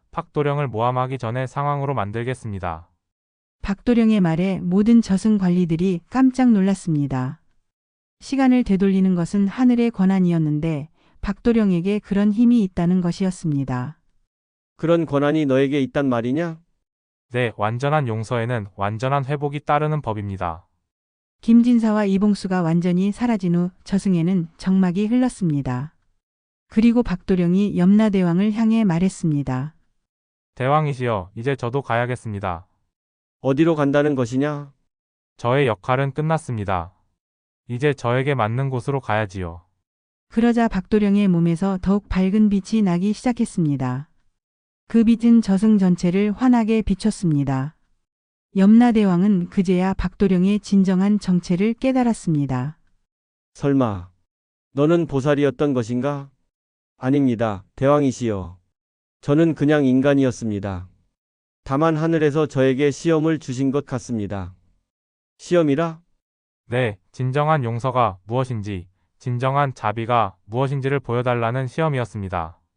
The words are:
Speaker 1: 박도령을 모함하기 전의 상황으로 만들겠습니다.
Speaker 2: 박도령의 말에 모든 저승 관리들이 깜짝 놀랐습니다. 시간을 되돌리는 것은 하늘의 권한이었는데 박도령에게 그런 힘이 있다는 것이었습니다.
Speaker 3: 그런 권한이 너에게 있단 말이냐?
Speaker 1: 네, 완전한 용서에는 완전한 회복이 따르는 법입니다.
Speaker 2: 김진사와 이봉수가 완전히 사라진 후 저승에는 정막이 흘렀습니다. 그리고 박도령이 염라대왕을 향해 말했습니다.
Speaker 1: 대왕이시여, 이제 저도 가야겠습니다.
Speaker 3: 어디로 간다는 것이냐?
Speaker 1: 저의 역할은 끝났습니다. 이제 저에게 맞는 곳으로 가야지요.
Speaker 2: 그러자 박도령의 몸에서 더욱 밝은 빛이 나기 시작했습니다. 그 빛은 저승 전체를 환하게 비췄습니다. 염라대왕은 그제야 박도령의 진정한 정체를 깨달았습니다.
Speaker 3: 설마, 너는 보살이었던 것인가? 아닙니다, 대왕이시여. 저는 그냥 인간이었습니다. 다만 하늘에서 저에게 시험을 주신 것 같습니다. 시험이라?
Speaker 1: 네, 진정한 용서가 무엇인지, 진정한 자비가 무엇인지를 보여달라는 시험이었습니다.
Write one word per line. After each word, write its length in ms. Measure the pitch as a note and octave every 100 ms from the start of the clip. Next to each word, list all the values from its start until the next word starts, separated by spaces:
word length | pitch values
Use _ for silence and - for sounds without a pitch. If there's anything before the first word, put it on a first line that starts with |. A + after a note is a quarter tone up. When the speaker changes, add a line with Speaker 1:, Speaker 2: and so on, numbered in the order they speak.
| _
Speaker 1:
박도령을 560 | - D#3 D3+ D3 C#3+ C#3
모함하기 500 | G#2 B2 B2+ C3 C3
전의 280 | A2 B2 C3
상황으로 480 | C#3+ C#3+ C#3+ C#3
만들겠습니다. 920 | C3 G2+ A2+ A#2+ B2+ A2+ G2 F2+ D#2+ - _ _ _ _ _ _ _
Speaker 2:
박도령의 580 | - G3 - A#3 A3 G#3+
말에 380 | E3+ D#3+ F#3+ F#3
모든 420 | F3 F#3+ G#3+ A#3
저승 360 | - F#3+ A3 G#3
관리들이 640 | F3+ F3+ E3+ E3 F#3+ E3+ -
깜짝 400 | B3 C4 B3+ B3+
놀랐습니다. 920 | G#3 F#3+ F#3+ - D3+ C#3 C3 B2+ - _ _ _ _ _ _ _ _
시간을 440 | - C4+ C4 B3+
되돌리는 500 | A#3+ F#3+ G3 F#3+ F#3+
것은 320 | F3+ E3 G3+ G3
하늘의 440 | B3 B3+ A#3+ A#3
권한이었는데 960 | - F#3+ F#3+ F3 E3+ D3+ D3+ E3 D3 D3+ _ _ _
박도령에게 800 | - G3 A#3+ A3+ G3+ F3 F#3+ G#3
그런 340 | - G3+ G#3
힘이 300 | G#3 A#3+ A#3+
있다는 380 | F#3+ - F3 F#3
것이었습니다. 960 | F3 - F#3+ - E3 C#3+ C3+ B2 C3 - _ _ _ _ _ _ _ -
Speaker 3:
그런 280 | D#3+ E3+ D3+
권한이 400 | C#3+ C#3+ D#3 C#3+
너에게 340 | C3 C#3 D3
있단 260 | B2+ D3+ C#3
말이냐? 520 | A#2 A#2+ C#3+ E3+ D#3+ _ _ _ _ _ _ _
Speaker 1:
네, 200 | B2 A#2+ -
완전한 500 | G#2 A#2+ C#3+ D#3 B2
용서에는 600 | A2 A2 A#2+ A2+ A#2+ G2+ -
완전한 480 | G2+ G#2+ C3 C#3+
회복이 360 | C3 D3 C#3+ C#3+
따르는 400 | - D3 D3+ D3+
법입니다. 640 | A#2+ G#2+ G2+ F#2+ F2 E2 _ _ _ _ _ _ _ _
Speaker 2:
김진사와 640 | - A#3 A#3+ A#3 A3 G#3+ G3+
이봉수가 560 | F#3+ G#3 G3 F#3+ F#3
완전히 500 | D#3+ E3+ F3+ F3+ G3+
사라진 440 | G3+ A#3+ A3 F3+ E3+
후 140 | F3+ -
저승에는 640 | - G3 G3+ F3 E3 F#3+ E3 -
정막이 500 | F#3+ F#3+ F#3 F3 G#3+
흘렀습니다. 880 | B3 B3+ - F3 C#3+ C3 B2 D3+ _ _ _ _ _ _ _ _
그리고 340 | A3 A#3 A#3
박도령이 760 | A3+ F3+ - F#3 F3 F#3 G#3 F3+
염라대왕을 760 | F3+ G#3 A3 F#3+ F3+ F3 G#3+
향해 320 | G#3+ A3 A3+
말했습니다. 880 | G#3 E3 F#3 - E3+ C#3+ C3+ B2+ D3 - _ _ _ _ _ _ _
Speaker 1:
대왕이시여, 760 | - C3 D3+ D3+ B2+ B2 G#2 F2+
이제 200 | A2+ B2+
저도 280 | C#3 A#2+ C3+
가야겠습니다. 840 | - A#2 B2 B2 A2+ G2+ G2 F2 - _ _ _ _ _ _ _
Speaker 3:
어디로 360 | C3 C#3 E3 D3+
간다는 380 | C#3+ D3 D3
것이냐? 580 | C3 A#2 B2+ D3 D3 C#3+ _ _ _ _ _ _ _
Speaker 1:
저의 300 | A#2+ C3+ C3+
역할은 460 | G#2+ - B2+ C#3
끝났습니다. 800 | C#3+ D#3 D#3+ - A2+ G2 F#2 E2+ _ _ _ _ _ _ _ -
이제 240 | A#2+ D3
저에게 420 | C3+ A#2+ B2+ C#3
맞는 360 | C3 G#2+ B2 C3+
곳으로 300 | C3 C#3+ C3+
가야지요. 600 | - G#2+ G#2+ G2 F2 E2+ _ _ _ _ _ _ _
Speaker 2:
그러자 380 | A3+ A#3+ A#3 A3+
박도령의 600 | F#3 - G#3+ G3+ G3+ G3+
몸에서 500 | E3+ E3+ E3 G3 F#3+
더욱 280 | F3+ G3+ -
밝은 400 | F#3+ F#3+ G#3+ G#3+
빛이 340 | G3 - A3
나기 300 | G3 F3 G3+
시작했습니다. 960 | G#3 B3+ A#3+ A3+ - D#3 C#3 B2+ B2+ D3+ _ _ _ _ _ _ _ -
그 160 | A3+
빛은 380 | A3+ A3+ A#3 A#3
저승 360 | G3+ F#3+ A3 G#3+
전체를 540 | F#3 F3 F3 F#3+ G#3
환하게 500 | G3+ B3+ A#3+ G#3+ A3
비췄습니다. 920 | G#3 F#3+ G#3+ - F3 D3 C#3 C3+ C#3+ - _ _ _ _ _ _ _ G3
염라대왕은 920 | G3 A3+ A#3+ A3 G3+ F3 G#3 F#3+ F3
그제야 420 | - F#3 F3+ F#3
박도령의 680 | F#3+ F3+ - G3 F3+ F#3+ G#3
진정한 580 | - G3 F#3+ F#3 G3 G#3
정체를 540 | - F3+ - F3 G#3+
깨달았습니다. 1040 | A3+ C4 C4 A#3+ - - D3+ C#3 B2+ C#3 - _ _ _ _ _ _ _
Speaker 3:
설마, 540 | - C#3+ C3+ A#2+ F#2+ F2+ _ _ _ _ _ _
너는 340 | C3+ D3+ E3+ D#3+
보살이었던 680 | C#3 C#3 C#3+ C#3+ B2+ D3
것인가? 560 | B2+ A2 B2 C#3 C#3+ C#3 _ _ _ _ _ _ -
아닙니다, 680 | B2+ C#3+ C3 A2 A2+ F#2+ - -
대왕이시여. 800 | C3+ D3 C#3 A#2 A#2 G2+ F2 F#2 _ _ _ _ _ _
저는 340 | - D3 E3
그냥 300 | C#3+ D3 D3+
인간이었습니다. 1040 | C3+ B2+ C#3+ C#3 C3 - A2+ G2+ G2+ F#2 F2+ _ _ _ _ _ _ _
다만 320 | - C3+ E3 D#3
하늘에서 500 | E3 E3 D3+ D3+ D3+
저에게 440 | C#3 C3+ B2+ C#3+
시험을 480 | C3 E3 D#3 D#3+ D#3
주신 320 | - B2+ C3+
것 140 | C#3
같습니다. 720 | - B2+ - A2+ G2+ G2+ F2+ F#2 _ _ _ _ _ _ _ _
시험이라? 600 | - F3 D3+ C#3 E3 D#3+ _ _ _ _ _ _ -
Speaker 1:
네, 300 | A#2+ A#2+ G2 _
진정한 520 | - B2+ C#3 D3+ D#3
용서가 540 | A#2 A#2 C3 B2+ A2+ F2+
무엇인지, 640 | G2+ B2 B2+ A2+ G2+ F#2+ F2 _ _ _
진정한 560 | B2+ A#2+ C3 C#3 C#3+
자비가 600 | - A2 A2 A2+ A#2+ G2 - -
무엇인지를 540 | A#2 C3+ C#3 C3 C#3
보여달라는 680 | B2 A#2+ B2 A#2+ A2+ C3 B2+
시험이었습니다. 920 | - D#3+ C3+ A#2 A2 G2 F2+ D#2+ - _